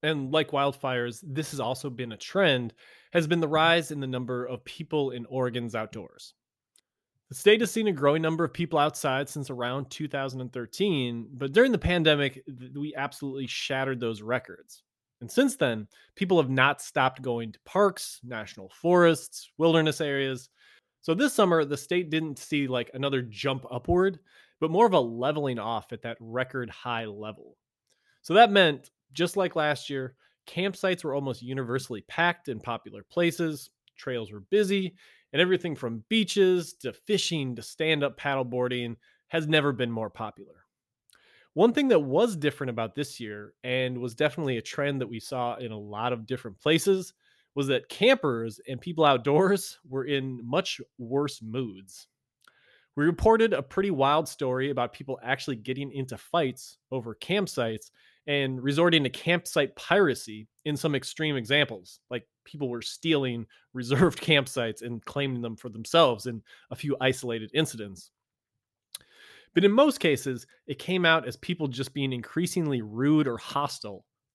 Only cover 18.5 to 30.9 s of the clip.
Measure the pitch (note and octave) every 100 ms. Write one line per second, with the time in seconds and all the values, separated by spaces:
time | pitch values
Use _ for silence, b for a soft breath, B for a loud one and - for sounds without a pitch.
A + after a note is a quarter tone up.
18.5 | - F#2+ - E3 F3+ E3+ E3 - - -
19.5 | _ D#3+ E3 D#3 D3 D3+ C#3 C3+ B2+ -
20.5 | b b b b _ - E3 C#4 - G3
21.5 | E3 D3 C#3+ - F3+ E3+ D#3+ D#3+ C#3 -
22.5 | D3+ C#3 B2+ A#2 C3 C#3 C3+ B2 G#2 -
23.5 | C3+ B2+ B2+ - F3 F#3+ F#3 b b b
24.5 | b D#3+ E3 A#3 F3+ A#2+ A#2 B2+ D3+ C#3+
25.5 | A#2+ G#2 A2+ - A2+ A#2 A#2 A2+ A#2 B2+
26.5 | C3 A#2+ A#2+ B2 A#2 A2+ G#2 G#2+ G#2 -
27.5 | _ _ _ _ _ _ _ - F3+ A#3
28.5 | G3+ F3 C#3 - _ _ C3 E3+ G3+ F3+
29.5 | - D3+ D3 - C#3 C3 _ _ _ -
30.5 | - F#3+ F3+ F#3+